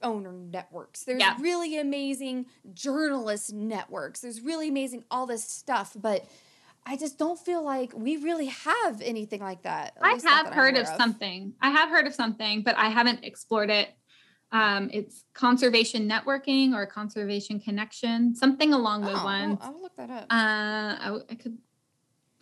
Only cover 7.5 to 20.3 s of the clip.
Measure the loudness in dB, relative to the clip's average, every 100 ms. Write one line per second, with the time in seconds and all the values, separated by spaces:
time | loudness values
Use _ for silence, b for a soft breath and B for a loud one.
7.5 | -4 -2 -4 -4 -4 -4 -2 -2 -2 -4
8.5 | -4 0 0 0 -2 -6 -6 -6 -8 -8
9.5 | -8 -6 -6 -6 2 2 4 4 4 4
10.5 | 4 6 6 2 2 0 0 -6 -8 -10
11.5 | 0 4 4 6 4 4 0 -4 -2 -2
12.5 | 0 2 2 4 4 4 2 -6 -12 -2
13.5 | 0 4 2 0 _ _ b b b -2
14.5 | 2 4 2 -2 -4 -8 -12 _ 2 4
15.5 | 6 6 6 4 0 0 0 0 -2 2
16.5 | 4 4 2 -2 -8 -8 -6 -4 -4 -4
17.5 | -6 -4 -4 -4 -4 0 4 4 4 4
18.5 | 6 4 4 4 0 -2 -2 -2 -2 -2
19.5 | -4 -6 -12 -16 -14 -12 -10 0